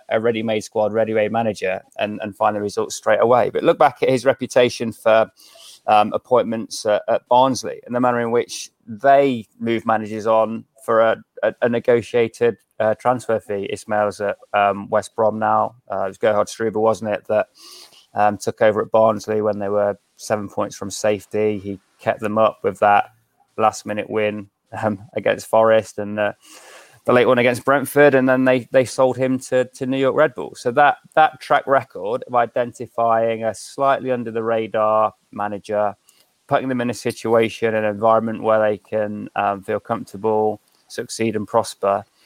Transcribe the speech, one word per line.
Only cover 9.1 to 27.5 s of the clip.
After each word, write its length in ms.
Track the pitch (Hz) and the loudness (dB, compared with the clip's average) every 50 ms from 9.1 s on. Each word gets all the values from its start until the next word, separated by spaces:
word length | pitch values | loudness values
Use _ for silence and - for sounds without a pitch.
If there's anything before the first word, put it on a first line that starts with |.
| 139 139 143 139 127 117 104 _ _ - | 6 6 4 2 0 -4 -8 _ _ -8
move 260 | 113 117 117 110 107 | -4 -2 -2 -2 0
managers 400 | 117 113 107 110 104 110 110 104 | 0 -2 -2 -2 -6 -8 -4 0
on 380 | 113 113 110 110 107 113 - - _ _ _ - | 2 2 2 2 0 -2 -10 -12 _ _ _ -4
for 160 | - 117 110 | 0 2 4
a, 200 | 113 113 104 - - _ - - - | 4 2 2 -2 -6 _ -10 -4 -4
a, 100 | 110 107 - 123 | -2 -2 0 -2
a 40 | |
negotiated, 880 | 120 120 120 - - 120 117 107 - - 120 117 113 - - 120 117 107 - _ _ _ - | 0 0 0 2 2 2 2 2 0 0 0 0 0 -2 -2 -2 -2 -2 -2 _ _ _ -2
uh, 160 | 110 110 107 | -2 -2 0
transfer 420 | - - 127 127 123 - - 113 107 | 0 0 0 0 0 -2 -2 -4 -4
fee. 260 | - - 104 98 98 - | -2 -6 -6 -6 -6 -6
Ismail's 520 | 104 101 - - 107 104 104 104 95 - | -8 -10 -6 -4 -2 0 0 -2 -2 -4
at, 160 | 104 101 92 - - _ - | -6 -6 -6 -6 -10 _ 0
um, 360 | 104 101 101 98 101 101 - | 0 2 2 0 -2 -4 -2
West 240 | 107 107 98 - - | -2 -2 -2 -2 -2
Brom 240 | - 117 107 107 | 0 0 0 0
now. 380 | 110 110 107 110 107 107 110 117 _ _ - | 0 -2 0 0 0 0 -2 -6 _ _ -10
Uh, 140 | 98 95 95 | -6 -6 -6
it 20 | |
was 100 | 98 95 | -6 -6
Gerhard 300 | - - 110 107 104 104 | -2 0 0 2 2 0
Struber, 300 | - - - 117 113 98 | -2 -4 -6 -6 -4 -2
wasn't 340 | 107 107 113 110 92 113 110 | 0 0 0 0 0 -4 -6
it, 140 | 104 - _ | -6 -6 _
that, 220 | - 107 107 98 _ _ _ - - - - - - _ _ _ _ - | -2 -2 -2 -2 _ _ _ -20 -20 -20 -20 -20 -20 _ _ _ _ -2
um, 240 | 110 104 104 104 | 0 2 2 0
took 240 | 104 - 117 - - | 0 -6 -6 -2 2
over 200 | 113 110 101 107 | 2 2 2 2
at 100 | 107 - | -2 0
Barnsley 500 | - 110 110 113 110 104 - - 107 107 | 2 4 4 4 2 0 -4 -4 -4 -2
when 180 | 104 107 101 101 | -2 -2 -2 -4
they 80 | 101 | -4
were 320 | 98 104 104 104 101 101 - _ _ _ | -2 -2 0 0 0 -2 -6 _ _ _
seven 320 | - - - 113 107 101 | -14 -6 -4 -4 -4 -4
points 300 | 98 - - 104 107 - | -8 -6 -6 -6 -6 -6
from 120 | - 98 101 | -12 -12 -12
safety. 720 | - - - 110 107 98 - _ - 107 107 107 107 98 | -10 -4 -2 -2 -2 -2 -4 _ -4 -2 -2 -2 -2 -4
He 220 | 92 101 98 90 _ _ _ _ | -8 -10 -12 -12 _ _ _ _
kept 220 | - 110 107 - | -4 -4 -4 -4
them 160 | 110 104 104 | -4 -4 0
up 220 | 110 110 107 - _ - | 2 2 2 0 _ -6
with 160 | 107 95 - | -6 -2 2
that 320 | 110 104 104 101 - - _ _ _ _ _ _ _ _ - | 2 4 4 4 2 -2 _ _ _ _ _ _ _ _ -4
last-minute 520 | - 110 110 - - - 107 104 107 98 - | 0 0 0 0 -2 -10 -8 -8 -8 -6 -4
win, 400 | 107 110 107 104 104 107 101 - _ _ _ _ - - | -2 -2 -2 -2 -2 -6 -12 -16 _ _ _ _ -10 -4
um, 200 | - 110 107 98 101 - - | -4 -4 -4 -4 -10 -10 -10
against 300 | 110 101 107 104 98 - | -4 -2 -2 -2 -2 -4
Forest 520 | - - 113 110 110 110 110 104 - - - | 0 2 2 4 4 4 2 2 -2 -8 -10
and, 180 | 104 101 104 | -10 -8 -4
uh, 140 | 107 104 104 - _ _ - - - - - - - - _ _ _ - | -4 -4 -4 -4 _ _ -20 -20 -20 -20 -20 -20 -20 -20 _ _ _ -2
the 60 | - | 2
late 140 | 123 123 120 | 4 4 4
one 120 | 104 127 | 4 4
against 280 | 123 120 127 | 4 4 2